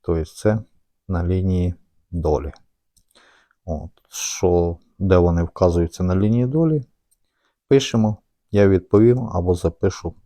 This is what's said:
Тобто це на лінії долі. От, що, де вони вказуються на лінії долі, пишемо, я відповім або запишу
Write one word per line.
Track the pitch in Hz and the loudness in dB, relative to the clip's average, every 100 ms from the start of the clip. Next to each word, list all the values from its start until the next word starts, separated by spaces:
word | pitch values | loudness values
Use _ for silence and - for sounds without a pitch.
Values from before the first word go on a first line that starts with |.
Тобто | - 82 78 | -4 -4 -4
це | - 107 110 - _ _ _ - | -4 -2 -2 -6 _ _ _ -6
на | 90 87 | -4 -2
лінії | 92 92 90 90 87 _ _ _ | -2 0 0 -2 -6 _ _ _
долі. | 87 80 71 73 - _ _ _ _ _ _ _ _ _ _ - | -6 -2 -2 -4 -14 _ _ _ _ _ _ _ _ _ _ -10
От, | 78 82 _ _ | -10 -10 _ _
що, | - - - 92 87 85 85 _ _ | -12 -10 -2 0 2 0 -4 _ _
де | 95 90 | 2 4
вони | 87 85 | 4 0
вказуються | 85 - 92 85 85 - | -4 0 0 0 -2 -4
на | 90 92 | -2 0
лінії | 104 117 123 | 0 0 -2
долі, | 156 165 156 127 _ _ _ _ _ _ _ _ | -2 0 -2 -6 _ _ _ _ _ _ _ _
пишемо, | 139 135 117 110 107 _ _ _ | 0 2 0 0 -2 _ _ _
я | 101 98 | 2 4
відповім | 95 - 104 113 123 120 | 4 2 4 4 2 -2
або | 92 90 87 | -4 -2 0
запишу | 85 - 98 - 82 - | -2 -2 -4 -4 -12 -14